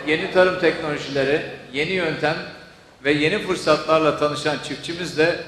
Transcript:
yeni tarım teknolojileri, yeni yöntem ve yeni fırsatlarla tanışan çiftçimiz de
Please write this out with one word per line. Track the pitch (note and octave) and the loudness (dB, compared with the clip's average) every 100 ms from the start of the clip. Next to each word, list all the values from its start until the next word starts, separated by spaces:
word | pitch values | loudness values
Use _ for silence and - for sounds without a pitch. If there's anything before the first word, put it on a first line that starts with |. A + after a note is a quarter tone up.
| D3 | -2
yeni | D#3+ F#3 | -2 2
tarım | F#3 F#3 D#3+ | 4 4 4
teknolojileri, | D#3+ - D#3 C#3+ - C#3 C3+ D#3 - - - | 0 0 -4 -6 -4 -2 0 0 -2 -12 -10
yeni | C3+ D#3+ | -4 -2
yöntem | F#3+ E3 C#3+ D3+ F3 F3 - - - - - C3+ | -2 -2 0 -2 -2 -6 -14 -20 -20 -20 -6 0
ve | |
yeni | D3 D3+ G3+ | 2 2 0
fırsatlarla | F3+ F3+ E3 D3+ - D#3+ D#3 C#3 | -2 -2 2 2 4 4 4 2
tanışan | D3 C#3+ D#3 C#3 | 0 0 -2 -4
çiftçimiz | - C3+ - E3+ E3 C3+ | -6 -8 -8 -6 -4 2
de | E3 E3 | 2 2